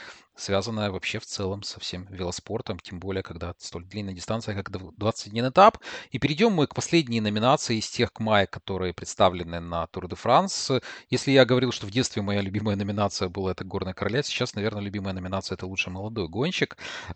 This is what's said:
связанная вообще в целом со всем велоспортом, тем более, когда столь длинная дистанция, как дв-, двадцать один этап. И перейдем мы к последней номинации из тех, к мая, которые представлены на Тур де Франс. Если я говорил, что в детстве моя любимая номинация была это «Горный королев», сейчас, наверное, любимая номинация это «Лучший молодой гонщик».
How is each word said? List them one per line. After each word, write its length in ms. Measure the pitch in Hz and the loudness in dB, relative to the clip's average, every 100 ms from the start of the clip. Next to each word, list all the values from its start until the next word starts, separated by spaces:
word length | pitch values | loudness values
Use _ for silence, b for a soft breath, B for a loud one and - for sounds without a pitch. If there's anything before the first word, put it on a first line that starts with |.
| B B B - | B B B -10
связанная 540 | - 98 98 113 104 | -2 0 0 -2 -2
вообще 280 | 92 - 107 | -2 -4 -6
в 60 | - | -6
целом 360 | - 98 101 | -4 -4 -4
со 160 | - - | -8 -10
всем 260 | - 90 92 | -10 -10 -10
велоспортом, 720 | 92 90 - - 110 - 95 | -6 -4 -6 -6 -6 -6 -8
тем 200 | - 90 | -8 -10
более, 220 | 90 95 | -4 -4
когда 320 | - 85 87 87 | -4 -6 -8 -8
столь 240 | - 87 92 | -10 -10 -8
длинная 280 | 101 101 | -8 -6
дистанция, 420 | 92 - 117 110 98 | -6 -4 -4 -2 -6
как 160 | 95 | -6
дв-, 220 | 95 92 - | -8 -10 -2
двадцать 300 | 104 - - | -2 -2 -4
один 220 | 107 127 | -2 2
этап. 280 | 131 208 - B B B | 8 8 8 B B B
И 80 | 127 | -2
перейдем 340 | 143 147 226 | 0 4 4
мы 140 | 185 139 | 4 2
к 60 | - | 0
последней 460 | - 170 135 117 | 2 2 4 2
номинации 560 | 107 104 117 147 - 113 | 2 4 4 4 4 -2
из 120 | - | 0
тех, 240 | - 117 | 0 0
к 60 | - | 0
мая, 240 | 110 107 95 | 4 4 4
которые 460 | - - 92 92 | 0 -6 -2 -2
представлены 640 | 85 - - 95 90 85 85 | -4 -4 4 4 4 -4 -6
на 280 | 85 85 82 | -4 -4 -4
Тур 200 | - 90 | -6 -8
де 80 | 87 | -4
Франс. 560 | 113 135 190 - - 131 B B B | 4 6 4 -2 0 -2 B B B
Если 220 | 123 - | -2 6
я 120 | 135 123 | 8 8
говорил, 260 | 123 123 | 6 2
что 140 | - 104 | -2 -4
в 60 | |
детстве 300 | 104 123 - | 0 0 -2
моя 200 | 101 101 | 0 0
любимая 340 | 98 101 107 98 | 0 -2 0 0
номинация 500 | 101 104 101 - 95 | 0 0 0 0 -4
была 220 | 90 95 | -2 -2
это 140 | 92 95 | -2 -4
«Горный 280 | 95 95 | -6 -6
королев», 320 | - 98 113 143 | -4 -2 -2 -2
сейчас, 300 | - 123 - | -2 -4 -2
наверное, 260 | 104 104 | -2 -2
любимая 320 | 101 101 98 | -6 -4 -4
номинация 440 | 95 92 95 - 92 | -4 -4 -4 -4 -6
это 100 | 95 | -6
«Лучший 240 | 95 - | -4 -4
молодой 360 | 92 104 110 85 | -4 -6 -4 -4
гонщик». 480 | 90 151 - - - B B B | -2 -2 0 -2 -4 B B B